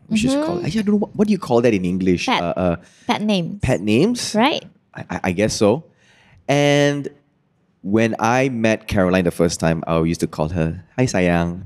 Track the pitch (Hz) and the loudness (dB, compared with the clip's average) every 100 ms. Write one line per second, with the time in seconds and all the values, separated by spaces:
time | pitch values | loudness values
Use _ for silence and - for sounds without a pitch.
0 | - 220 233 277 311 349 349 214 202 208 | -6 -2 0 -2 -2 -4 -4 -4 0 -2
1 | 202 - 214 190 - 120 120 104 92 92 | -2 -2 0 0 0 2 4 2 0 0
2 | 92 87 - 92 87 - 90 85 - _ | 2 0 0 -2 -2 -2 -2 -2 -6 _
3 | - 214 214 107 - 202 - 127 107 107 | -6 -4 0 -2 -2 -4 -2 -2 2 2
4 | 196 240 - 208 254 - - - _ - | 2 0 -4 0 0 -2 -8 -20 _ -16
5 | - 87 - 90 107 - 104 131 - _ | -10 -4 -2 0 0 2 2 2 -4 _
6 | _ _ _ _ - 143 143 143 143 143 | _ _ _ _ -2 2 4 4 2 0
7 | 135 - _ _ _ _ _ _ 92 107 | -6 -12 _ _ _ _ _ _ -2 2
8 | 113 107 113 123 135 120 110 107 - 104 | 2 2 2 2 0 0 0 0 -2 0
9 | 92 92 87 - 85 - 82 82 - 82 | 2 4 2 2 0 2 0 0 0 0
10 | 82 85 80 - 78 87 80 87 - - | 0 -2 -4 -4 -4 -2 -2 -4 -8 -2
11 | 127 95 90 87 85 87 | -2 2 2 2 0 -6